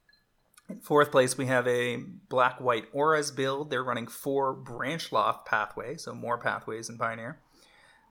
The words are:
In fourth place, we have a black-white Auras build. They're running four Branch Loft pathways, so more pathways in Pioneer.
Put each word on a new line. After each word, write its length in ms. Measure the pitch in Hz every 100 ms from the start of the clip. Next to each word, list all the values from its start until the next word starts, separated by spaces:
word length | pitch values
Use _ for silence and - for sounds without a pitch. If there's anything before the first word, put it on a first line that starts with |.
| _ _ _ _ _ - -
In 120 | 185
fourth 300 | - 147 147
place, 260 | 139 127 -
we 80 | 131
have 220 | 127 123
a 300 | 123 120 123
black-white 880 | - - - 127 127 - 127 113 107
Auras 400 | 139 151 156 143
build. 380 | 131 135 139 151
They're 140 | 127
running 240 | 127 120 120
four 460 | - 143 139 135
Branch 580 | 131 127 120 127 160 -
Loft 340 | 113 107 - -
pathways, 580 | 110 101 - 110 160
so 100 | -
more 240 | 117 117 120
pathways 520 | 127 104 - 110 113
in 80 | 117
Pioneer. 420 | 117 113 117 160 _ _ _ _ _ _ _